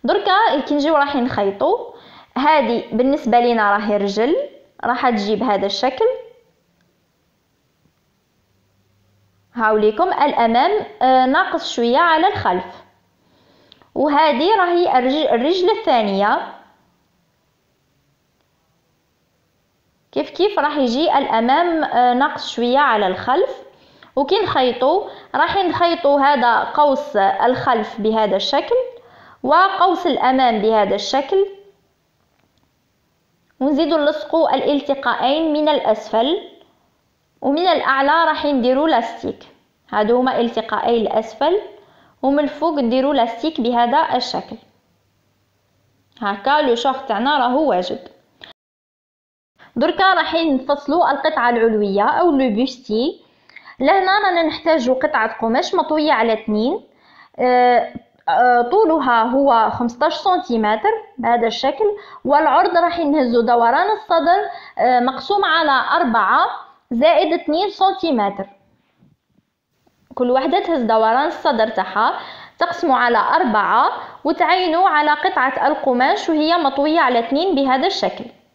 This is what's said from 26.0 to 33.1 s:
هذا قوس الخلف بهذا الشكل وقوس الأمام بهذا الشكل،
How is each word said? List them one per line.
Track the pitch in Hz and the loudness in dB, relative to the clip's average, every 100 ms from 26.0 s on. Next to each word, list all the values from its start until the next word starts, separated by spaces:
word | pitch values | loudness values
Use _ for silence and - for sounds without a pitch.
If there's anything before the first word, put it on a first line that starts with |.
| 285 285 | 0 2
هذا | 277 285 247 226 | 2 2 2 0
قوس | - - 294 269 294 208 | -2 0 2 2 -2 0
الخلف | 196 - 233 254 - 233 214 - | 0 2 0 0 -2 -2 -4 -4
بهذا | 214 220 214 190 | -2 0 0 -2
الشكل | - 285 - 480 494 - - - - - 254 | -2 -2 0 -2 -2 -10 -20 -20 -20 -10 0
وقوس | 311 381 381 359 349 359 | 2 2 2 0 2 -2
الأمام | 262 254 262 254 220 | 0 0 2 2 2
بهذا | 214 220 196 | 0 2 0
الشكل، | 196 - 269 277 392 392 - - _ _ _ _ _ _ _ _ _ _ _ _ _ _ | -2 -2 -4 0 0 0 -4 -20 _ _ _ _ _ _ _ _ _ _ _ _ _ _